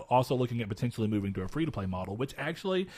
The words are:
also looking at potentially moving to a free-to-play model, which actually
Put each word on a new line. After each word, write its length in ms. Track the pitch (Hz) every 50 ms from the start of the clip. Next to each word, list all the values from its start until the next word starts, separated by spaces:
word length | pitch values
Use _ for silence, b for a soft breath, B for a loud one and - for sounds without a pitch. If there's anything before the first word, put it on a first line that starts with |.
| 101 -
also 240 | 127 127 131 - 143
looking 260 | 127 127 120 120 120
at 80 | 117 101
potentially 400 | 107 - - 123 - - 110 107
moving 240 | 110 104 98 98 98
to 80 | 98
a 60 | 92 92
free-to-play 380 | - 147 165 160 - - 98 92
model, 280 | 92 92 92 95 98
which 180 | 107 - - - -
actually 500 | 139 151 170 - - 196 185 185 190 185 B